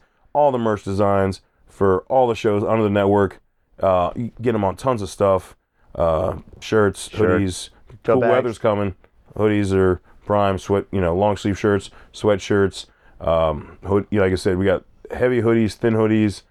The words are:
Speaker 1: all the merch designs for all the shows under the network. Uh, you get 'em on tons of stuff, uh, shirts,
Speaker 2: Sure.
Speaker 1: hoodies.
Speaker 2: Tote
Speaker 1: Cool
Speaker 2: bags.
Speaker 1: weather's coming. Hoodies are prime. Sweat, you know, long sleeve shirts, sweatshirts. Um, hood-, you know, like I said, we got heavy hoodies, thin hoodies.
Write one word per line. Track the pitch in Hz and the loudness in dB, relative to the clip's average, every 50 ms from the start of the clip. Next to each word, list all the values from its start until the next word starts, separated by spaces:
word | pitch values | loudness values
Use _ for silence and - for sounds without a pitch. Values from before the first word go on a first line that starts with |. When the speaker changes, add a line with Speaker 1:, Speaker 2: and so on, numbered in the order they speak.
| _ _ _ _ _ _ - | _ _ _ _ _ _ -2
Speaker 1:
all | 143 147 143 | 0 2 2
the | 127 120 | 2 0
merch | 117 113 107 101 - | 0 -2 -2 -2 -4
designs | 98 98 95 104 101 101 98 98 95 95 - - _ _ _ _ _ | -6 -2 0 0 2 2 2 0 -2 -2 -6 -12 _ _ _ _ _
for | - - 101 98 92 90 - | -4 0 2 2 2 2 0
all | - - 131 127 120 | 0 0 2 2 2
the | 113 | 0
shows | 104 - 113 101 104 107 | -2 0 0 0 0 0
under | 85 110 113 110 | 0 0 0 0
the | 104 | 0
network. | 101 104 101 98 101 101 101 95 - - _ _ _ _ _ _ _ - | 0 2 2 2 2 2 2 0 -2 -8 _ _ _ _ _ _ _ -4
Uh, | - 95 92 90 87 87 - | 0 0 2 2 0 -2 -4
you | - 120 110 - - | -6 -10 -10 -10 -6
get | 110 120 113 | -4 -2 -2
'em | 107 101 | 0 -2
on | 95 90 90 | -2 -4 -4
tons | - 135 127 110 | -4 -4 -4 -4
of | 101 90 | -6 -10
stuff, | - - 101 98 95 92 - - - _ _ _ _ _ _ _ - | -4 0 2 2 2 2 -2 -6 -16 _ _ _ _ _ _ _ -6
uh, | - 82 82 80 78 - 95 - - - - - - | -2 -2 0 0 0 -2 -4 -6 -8 -12 -18 -20 -20
shirts, | - - - 110 104 101 90 - - - | -6 -2 2 2 2 2 0 -2 -10 -10
Speaker 2:
Sure. | - - 107 90 90 98 | -4 -2 0 2 2 0
Speaker 1:
hoodies. | 101 92 90 - - - - _ - - - - - | 0 -2 -4 -8 -12 -16 -18 _ -20 -20 -20 -8 -2
Speaker 2:
Tote | - 113 | 0 0
Speaker 1:
Cool | 127 | 2
Speaker 2:
bags. | 120 113 113 | 2 2 2
Speaker 1:
weather's | - 127 123 107 - | 2 0 -2 -4 -2
coming. | - 113 104 101 101 98 95 - _ _ _ _ _ _ - | -2 0 0 0 -2 -4 -6 -10 _ _ _ _ _ _ -4
Hoodies | - 104 107 104 104 104 95 95 | -2 0 2 2 2 0 2 2
are | 95 95 92 90 90 - _ - - - - | 2 4 4 2 0 -4 _ -20 -14 -4 -2
prime. | 104 104 101 98 98 92 | 0 2 2 0 0 -2
Sweat, | - - 98 98 - - | -2 -2 0 0 0 -2
you | - 98 | -2 -2
know, | 92 85 85 | 0 0 0
long | 90 101 104 104 98 | 2 0 0 0 0
sleeve | - 107 98 - | -2 -4 -2 0
shirts, | - 107 101 101 - - - - - - - | 0 2 2 0 -2 -6 -14 -20 -20 -20 -12
sweatshirts. | - - 107 104 98 - - 107 101 98 95 - - - - _ _ _ - - - | -2 0 0 0 0 0 0 2 2 2 0 0 -6 -14 -18 _ _ _ -20 -20 -6
Um, | - - 82 80 80 80 78 73 - - - - - | -2 0 0 2 2 0 -2 -4 -8 -14 -18 -14 -6
hood-, | 90 95 101 95 - | -2 -2 -2 -2 -2
you | 101 107 | 0 0
know, | 92 | 0
like | 95 92 | 0 0
I | |
said, | 87 - 104 92 90 | 0 0 -2 -2 0
we | 98 | 0
got | 98 90 78 - _ _ _ - - | 0 0 -2 -4 _ _ _ -18 -14
heavy | - - 120 127 127 120 | -6 -4 -2 0 0 0
hoodies, | 107 120 117 117 113 104 - | 2 2 2 2 2 0 -2
thin | - - 117 110 | -2 -2 0 0
hoodies. | 110 110 107 110 110 107 104 98 - - _ | 2 2 2 2 2 2 0 -2 -6 -12 _